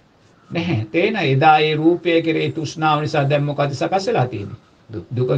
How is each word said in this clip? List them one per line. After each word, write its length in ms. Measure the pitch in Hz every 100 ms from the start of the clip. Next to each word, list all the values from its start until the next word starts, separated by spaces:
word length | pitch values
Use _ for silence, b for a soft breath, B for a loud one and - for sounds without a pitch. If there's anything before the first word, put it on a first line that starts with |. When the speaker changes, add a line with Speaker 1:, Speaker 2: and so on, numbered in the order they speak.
| _ _ _ _ -
Speaker 1:
නැහැ. 360 | 170 175 120 113
තේරෙනවද? 460 | 165 208 214 147
එදා 260 | 135 160 151
ඒ 160 | 156 151
රූපය 460 | 160 175 170 165
කෙරේ 300 | 165 156 151
තෘෂ්ණාව 500 | 156 143 160 156 147
නිසා 280 | 151 156 139
දැන් 140 | 147
මොකද 300 | 143 143 143
සකස් 340 | - 165 185 196
වෙලා 200 | 202 120
තියෙන්නේ? 320 | 104 98 - _ _ -
Speaker 2:
දුක්. 160 | 107 -
Speaker 1:
දුක 220 | 120 127